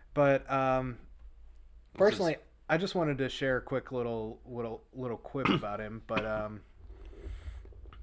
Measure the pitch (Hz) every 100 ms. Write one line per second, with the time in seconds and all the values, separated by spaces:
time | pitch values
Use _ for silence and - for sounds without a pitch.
0 | - 147 139 135 - 135 131 131 127 113
1 | - - - - - - - - - -
2 | 202 208 170 147 - - - 165 185 180
3 | 151 135 127 - 135 123 - 131 - 127
4 | 120 113 110 117 131 120 117 - - 131
5 | 127 107 - 139 123 160 104 104 107 113
6 | - 107 110 107 107 104 - - - -
7 | - - - - - - - - - -